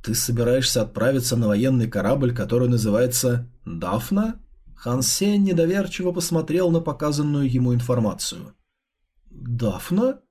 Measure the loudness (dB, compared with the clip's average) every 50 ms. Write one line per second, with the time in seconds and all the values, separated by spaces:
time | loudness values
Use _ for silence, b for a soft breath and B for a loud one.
0 | -4 -2 -2 -2 0 0 0 0 2 2 2 2 2 0 0 0 -2 -2 -2 0
1 | 0 2 2 2 0 0 0 2 2 2 2 2 2 2 2 2 0 0 -2 -2
2 | 0 0 0 2 0 0 0 -2 -2 0 0 2 2 2 2 2 2 2 2 2
3 | 2 2 0 0 0 2 0 0 -2 -8 -16 -18 -14 -12 -10 -6 -4 -2 -2 -4
4 | -2 0 0 0 0 0 -4 -8 -16 -20 -20 -20 _ -20 -20 -10 -6 -4 -2 0
5 | 0 0 0 0 2 2 4 4 2 2 2 2 2 2 2 0 -2 -4 -6 -4
6 | -4 -2 -2 -2 -4 0 -2 -2 0 0 0 2 2 2 2 2 0 -2 -4 -2
7 | -2 -2 0 0 0 0 0 0 0 0 2 2 2 2 2 0 0 0 0 0
8 | 0 -2 -2 -4 -8 -8 -8 -10 -14 -16 -20 _ _ _ _ _ _ _ _ _
9 | _ _ _ _ _ -20 -20 -14 -8 -6 -4 -2 -2 -2 -2 -4 -4 -2 0 2
10 | 2 0 0 -4 _ _